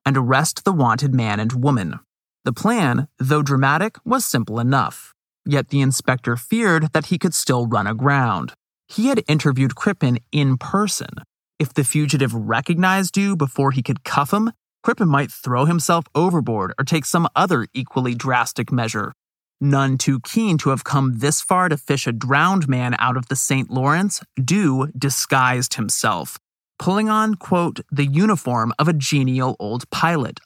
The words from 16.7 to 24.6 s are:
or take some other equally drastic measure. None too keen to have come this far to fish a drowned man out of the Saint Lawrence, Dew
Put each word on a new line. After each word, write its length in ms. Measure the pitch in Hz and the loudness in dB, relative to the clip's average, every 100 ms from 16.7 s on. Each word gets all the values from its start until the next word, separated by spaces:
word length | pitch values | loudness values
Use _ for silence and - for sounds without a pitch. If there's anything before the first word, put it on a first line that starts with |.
| - | -4
or 60 | 139 | -2
take 200 | 165 143 | -2 0
some 220 | 175 170 - | 0 0 0
other 320 | 185 147 101 | 0 0 -2
equally 420 | 127 123 - 127 120 | -6 -6 -2 -2 -2
drastic 560 | 131 123 117 - 117 | -2 0 0 -4 -2
measure. 420 | 127 110 107 101 - _ _ _ _ | -2 -2 -4 -6 -10 _ _ _ _
None 360 | 139 139 135 135 | 0 2 2 0
too 200 | - 135 | 0 -2
keen 360 | - - 220 160 | -2 -2 2 2
to 140 | - | 0
have 120 | 135 | -2
come 360 | - 143 135 117 | -2 0 0 0
this 220 | 139 - | -2 -2
far 280 | - 180 180 | 0 2 2
to 80 | 143 | -2
fish 300 | - 139 127 | -2 -4 -2
a 40 | |
drowned 560 | 117 123 139 170 190 147 | -6 0 2 4 2 2
man 280 | 127 123 123 | 0 0 0
out 180 | 123 127 | 0 -2
of 120 | 123 | -4
the 80 | 131 | -4
Saint 340 | - 135 127 | -2 -2 -2
Lawrence, 540 | 127 135 160 202 - - - | 0 2 2 0 -4 -8 -6
Dew 440 | 127 196 | 0 2